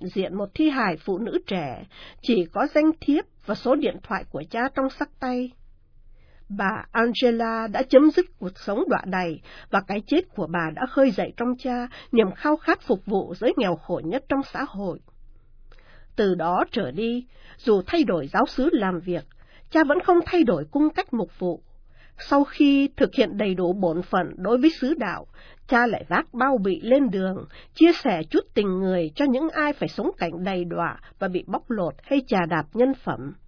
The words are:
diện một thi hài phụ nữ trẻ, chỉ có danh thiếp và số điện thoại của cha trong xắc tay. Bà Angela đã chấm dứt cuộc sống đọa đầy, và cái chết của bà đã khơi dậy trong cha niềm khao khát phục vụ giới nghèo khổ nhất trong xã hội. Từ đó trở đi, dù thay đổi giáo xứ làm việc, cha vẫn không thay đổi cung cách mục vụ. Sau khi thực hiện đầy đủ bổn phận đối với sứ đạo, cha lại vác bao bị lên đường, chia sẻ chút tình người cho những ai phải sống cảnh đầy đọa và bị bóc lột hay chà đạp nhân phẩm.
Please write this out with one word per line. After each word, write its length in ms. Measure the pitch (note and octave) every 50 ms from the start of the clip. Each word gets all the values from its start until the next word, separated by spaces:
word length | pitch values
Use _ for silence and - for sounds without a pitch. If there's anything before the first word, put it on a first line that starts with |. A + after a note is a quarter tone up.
| - F3+ -
diện 240 | G3+ F#3+ - E3+
một 80 | G3+ G3+ G3+ -
thi 160 | - D#4 D#4
hài 280 | C#4 C4 A3+ G3 -
phụ 200 | - - - F#3
nữ 200 | F3 A#3 - - F4+ -
trẻ, 360 | - G3+ F3+ D3+ C3+ A#2+ - - - - - - - - -
chỉ 240 | - - A#3 F#3 E3+ E3 -
có 140 | G3+ B3 D4 -
danh 180 | D4+ D4+ D#4 D#4 -
thiếp 240 | - - C#4+ E4 - _ _ - -
và 100 | - G#3
số 200 | - - A#3+ C4+
điện 220 | C#4+ D4 G3+ F3 - -
thoại 200 | - G#3 F#3 - -
của 140 | - C3+ D#3 -
cha 120 | - A3+ B3 C4+ -
trong 140 | C#4+ C4+ C4+
xắc 200 | - - - - - -
tay. 320 | - B3+ B3 B3 B3+ B3 - - - - - _ _ _ _ - - - - - - - - - - -
Bà 360 | G3+ G3+ G3+ F#3+ G#3+ - - -
Angela 760 | - A#3 A3+ A#3+ A#3 - C4+ A#3+ A#3 A3+ A#3 A3+ A3+ A3+ A3
đã 160 | A3 G3 G3+ C4
chấm 280 | - C#4+ C4 D4 D#4
dứt 140 | D4 F4+ F4+ - - -
cuộc 180 | - F3+ F#3
sống 260 | - - - G3+ A#3 F#4 E4+
đọa 120 | G#3+ - -
đầy, 360 | F#3+ F#3 F#3 F3+ E3+ D#3 - - - - - - -
và 120 | - G3 G3
cái 140 | - G3 G#3 G3+
chết 140 | - C#4+ E4+ F#4 - -
của 120 | - E3+
bà 220 | D3+ F3 F3 E3 D#3+ D#3
đã 60 | - B3+ B3
khơi 220 | - C#4 C4+ C4+
dậy 220 | F#3 - F3+ - -
trong 120 | - A#3+ B3 B3
cha 300 | B3 - B3+ B3 B3 A#3+ B3 - - - -
niềm 200 | - A3+ A3 F#3+ G3
khao 220 | - - D4+ D4+
khát 240 | D4+ - - E4+ -
phục 240 | - - A3+ F#3 -
vụ 280 | - G#3 F#3+ - - F3
giới 160 | - G#3 C4 -
nghèo 180 | D4 A3+ F3+ F3
khổ 260 | D#3+ - - F3+ C3+ -
nhất 200 | D#3+ G#3 C4+ - -
trong 140 | C#4+ C4+ C4+ - -
xã 120 | - -
hội. 320 | - - F#3+ G3+ F3+ C#3+ - - - _ - - - - - _ _ - - - - - - - - - - - - -
Từ 200 | - G#3+ G3 F3+
đó 280 | F3 D#3+ E3+ G3 A3 D#4 -
trở 200 | - A#3 F#3 B2+
đi, 340 | B2+ F3 A3+ A3+ A#3+ B3 B3 - - - - - -
dù 240 | - - - G#3+ F#3+ F#3
thay 160 | - - E4+ D4
đổi 240 | G3+ F#3+ D#3+ C3+
giáo 180 | - - G#3 B3
xứ 240 | - - - B3+ D#4+
làm 280 | F#4 B3+ G3+ F#3 F3+ E3
việc, 240 | E3+ F#3 F3 D#3+ - - - - - - - - - -
cha 140 | - D#4+ D#4+
vẫn 140 | C4 C#4+ F4+ -
không 160 | - F4 F4 E4
thay 180 | - - F4 D4
đổi 220 | A#3 F#3 D3 D3+ -
cung 180 | - C#4+ D4+ D4+
cách 240 | - - G4+ - -
mục 260 | A3+ F#3 - - -
vụ. 220 | F#3 F3+ E3+ - - - - - - - - - - - -
Sau 260 | - - - C#4 C#4+ C#4+
khi 460 | - - - D4+ C#4+ C#4 C#4 C#4 C#4 -
thực 180 | - C4 - -
hiện 220 | C4+ A3 E3+ G3
đầy 180 | G3+ G#3+ G3 F#3
đủ 180 | F3 F3+ E3+ F#3
bổn 280 | G#3 F#3+ E3+ D#3 F3
phận 320 | F3+ - - F#3 E3+ C#3+ -
đối 200 | - F3+ - A#3+
với 120 | B3+ B3 D#4+ - -
sứ 120 | B3+ B3+ E4
đạo, 340 | D4 A3+ F#3 E3 - - - - - - - - - -
cha 200 | - C4+ A#3+ A#3+
lại 180 | A3+ G3 - - -
vác 240 | F3 A3 D#4+ - -
bao 240 | A#3+ B3+ C#4 C4+
bị 240 | A#3 F#3+ G3 F3+ -
lên 280 | - A3 B3+ C#4+ C#4+ A#3
đường, 360 | F#3 F#3+ F#3 F#3+ F#3 - - - - - - - -
chia 180 | - D#4+ E4+ E4 - -
sẻ 180 | C4+ F#3+ D#3+ D#3 -
chút 160 | - F4 - - -
tình 260 | A#3+ G3+ G3 F#3 F#3
người 320 | F#3+ F#3 F#3 F3+ E3 D#3 D3+
cho 100 | - C#4+
những 240 | C#4+ A#3 C4 D#4+ D#4+
ai 240 | - D#4 D4 D4 C#4+
phải 160 | - - E3+
sống 220 | - - G#3 E4 F#4+
cảnh 260 | - F3+ E3+ D3+ E3+ F#3
đầy 220 | G3 F#3+ F3+ F3
đọa 340 | E3+ E3+ E3+ E3+ - - - - - - -
và 80 | G3
bị 160 | F#3 F3+ F3 -
bóc 220 | - G#3 D4+ - -
lột 240 | A#3+ G#3 F3 D#3 - - -
hay 180 | - C4+ C#4+ C#4
chà 120 | - A3+ F#3+ E3+ D#3+
đạp 160 | E3+ D#3+ D3+ - -
nhân 200 | G#3+ B3 C4+ C4 - -
phẩm. 300 | G3 C#3 A2+ B2+ C#3+ F#3+ - -